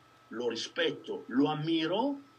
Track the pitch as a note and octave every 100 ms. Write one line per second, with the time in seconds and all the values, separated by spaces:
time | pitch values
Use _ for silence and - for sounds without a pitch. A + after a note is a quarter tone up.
0 | - - - A2 A#2+ A2+ - - D#3+ -
1 | - - - A#2+ D3 D3+ D#3 E3 D#3+ G3
2 | C#4 C#4 -